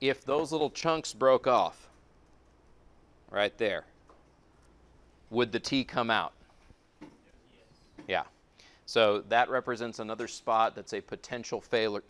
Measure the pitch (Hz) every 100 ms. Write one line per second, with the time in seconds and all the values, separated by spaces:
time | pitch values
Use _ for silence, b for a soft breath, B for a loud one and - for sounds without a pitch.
0 | 135 131 - 143 151 156 147 - 165 160
1 | - 107 131 127 135 120 85 - - -
2 | _ _ _ _ _ _ _ - - -
3 | _ _ _ 101 104 - 110 85 - _
4 | - - _ _ _ _ _ _ _ _
5 | _ _ - 113 120 113 - 135 123 135
6 | 117 107 80 - _ _ - - _ -
7 | - - _ _ _ _ _ _ _ -
8 | - 92 - _ _ _ B B - 120
9 | 107 104 98 117 127 127 123 117 117 110
10 | 110 110 117 - - 113 113 101 98 104
11 | - 101 - 123 110 107 - 117 110 104
12 | -